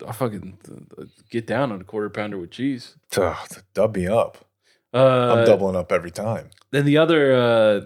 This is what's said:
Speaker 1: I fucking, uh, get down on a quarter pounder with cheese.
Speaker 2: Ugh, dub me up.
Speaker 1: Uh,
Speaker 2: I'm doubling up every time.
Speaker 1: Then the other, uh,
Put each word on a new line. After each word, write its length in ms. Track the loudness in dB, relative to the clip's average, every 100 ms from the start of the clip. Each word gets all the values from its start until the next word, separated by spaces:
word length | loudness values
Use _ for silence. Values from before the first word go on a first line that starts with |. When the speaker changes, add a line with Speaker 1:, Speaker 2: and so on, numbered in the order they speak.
| -16
Speaker 1:
I 60 |
fucking, 460 | -6 -6 -6 -14 -20 -20 -20 -20 -20
uh, 60 | -20 _ _
get 160 | -10 -6
down 240 | -4 -4
on 80 | -6
a 60 | -10
quarter 240 | -8 -8
pounder 280 | -8 -10 -10
with 140 | -14
cheese. 460 | -8 -8 -8 -14 _ _ -2
Speaker 2:
Ugh, 220 | -2 -4 -12 -20 _
dub 220 | -2 -2 0
me 120 | -2
up. 320 | 0 -2 -6 _ _ _ _ _
Speaker 1:
Uh, 420 | 2 4 4 2 4
Speaker 2:
I'm 60 | 4
doubling 300 | 4 2 -2
up 160 | -2
every 200 | -2 -2
time. 380 | -8 -6 -6 -10 _ _
Speaker 1:
Then 140 | -2 2
the 120 | 4
other, 360 | 4 4 4
uh, 480 | 4 4 4 4 2